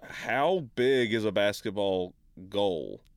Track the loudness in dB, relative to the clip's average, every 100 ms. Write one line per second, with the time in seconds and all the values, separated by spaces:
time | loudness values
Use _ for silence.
0 | -16 -10 -4 0 2 0 -2 0 4 4
1 | 2 2 0 2 0 0 -4 -2 0 0
2 | -2 -10 _ -20 -6 0 0 0 -6 -12
3 | -18